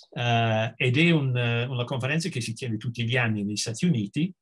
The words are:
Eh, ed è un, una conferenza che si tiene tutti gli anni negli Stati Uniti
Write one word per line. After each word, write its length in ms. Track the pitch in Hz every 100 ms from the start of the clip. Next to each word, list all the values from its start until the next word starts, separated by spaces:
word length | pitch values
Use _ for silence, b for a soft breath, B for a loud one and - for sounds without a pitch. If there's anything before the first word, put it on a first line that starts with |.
| B
Eh, 600 | - 120 117 113 110 113 -
ed 220 | 127 123
è 120 | 170
un, 240 | 160 135 123
una 480 | 120 117 120 120
conferenza 440 | 120 131 131 160 175
che 120 | 117
si 120 | 113
tiene 240 | 113 123 110
tutti 280 | 123 117
gli 120 | 117 127
anni 260 | 117 107
negli 140 | 101 104
Stati 300 | - 113 180
Uniti 460 | 123 98 - 185 -